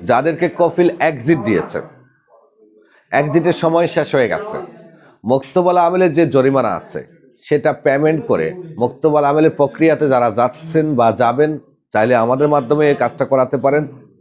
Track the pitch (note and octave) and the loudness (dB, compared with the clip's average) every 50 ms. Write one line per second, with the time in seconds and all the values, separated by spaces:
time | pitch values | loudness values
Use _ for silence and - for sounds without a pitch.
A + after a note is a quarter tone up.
0 | F2 - B2 A#2+ C#3 E3 D#3+ D#3+ F3 E3+ - - F3+ D#3+ D#3+ - F3 E3 - - | 0 0 0 0 0 -2 -2 -2 -2 -4 0 0 0 0 2 2 0 0 0 0
1 | C3+ D#3+ D#3+ B2 A2+ D3 E3+ C#3+ A2 A2+ G#2 E2 D2+ - - E2 - - - - | -2 -2 -2 -2 0 0 0 0 0 -2 -2 -2 -2 -4 -8 -10 -12 -12 -20 -20
2 | _ _ _ _ _ _ _ _ _ _ _ _ _ _ _ _ _ _ _ _ | _ _ _ _ _ _ _ _ _ _ _ _ _ _ _ _ _ _ _ _
3 | _ _ - C3 D3 D3+ C#3 E3+ D#3 F3 D#3+ - - D#3+ E3 E3 E3+ D3+ - F3 | _ _ -2 -2 0 2 0 0 0 0 -2 0 0 0 2 2 0 0 0 -2
4 | D3 - - C#3 B2 G#2 E2 - - - - - - - - - - - - - | -4 0 0 0 0 0 -2 -6 -6 -8 -10 -12 -12 -14 -18 -20 -20 -20 -20 -20
5 | _ - _ _ - G#2 B2+ C3+ C3+ - - F#3 F3+ F3+ F3+ F3+ F3 E3+ F3+ F#3 | _ -20 _ _ -4 -2 -2 -2 -2 -2 -2 0 0 2 2 2 2 2 2 2
6 | F#3 F3 C#3+ D#3 E3+ C#3+ A#2+ C3+ B2+ C3+ C3+ C3+ B2 G#2+ F#2 D#2+ - - - D2 | 2 2 4 2 0 2 2 2 2 4 2 2 0 0 -4 -6 -8 -10 -12 -12
7 | B1+ - - _ _ - _ _ - - D3+ D3 - D#3 C#3 - - D3 C3+ C#3 | -12 -12 -20 _ _ -20 _ _ -4 -2 -2 0 0 -2 -4 0 0 0 0 2
8 | D3+ D#3 D#3+ D#3 - - A#2+ F2 D#2+ D#2+ - - - - - - A#2+ A#2+ - - | 2 0 0 -2 -2 -2 -2 -2 -2 -4 -6 -8 -16 -16 -6 -4 -4 -4 -4 -2
9 | - D#3 D3+ D3+ D3 C#3+ D3 D3+ D#3 D#3+ - - C#3+ C3+ - - D#3 D#3+ D#3 - | -2 0 2 2 2 2 2 2 2 0 2 0 -2 -2 0 0 2 2 2 2
10 | D3+ C#3+ C3 B2+ A#2+ A#2+ G#2 A#2 A#2 B2 - - - D#3+ D#3+ D#3+ D#3 D#3 D3 A#2+ | 0 0 2 2 2 0 0 0 -2 -2 -2 -8 -16 -4 -2 -2 0 0 0 2
11 | A#2 A#2 G#2+ F2+ B2 A#2 A#2+ C3 D3+ D#3 D#3 C#3 - _ _ _ _ _ _ G#2+ | 2 2 2 2 0 0 2 0 0 0 -2 -8 -12 _ _ _ _ _ _ 0
12 | G#2+ A#2+ B2 A#2+ A2+ A#2 B2+ C3+ D3 D3 D3 D3 B2+ A#2 D3 D3 D3+ D3 C#3+ - | 2 2 2 2 2 2 0 0 2 2 2 0 0 0 0 2 2 0 2 0
13 | B2 A#2+ - - C3+ - C3+ C3 B2+ C3 - C3 A2+ C#3 C#3 D3+ D3+ C#3 B2+ - | -2 -4 -2 -4 -4 0 0 0 0 0 -2 -2 0 0 0 0 -2 -4 -12 -20
14 | - _ _ _ | -20 _ _ _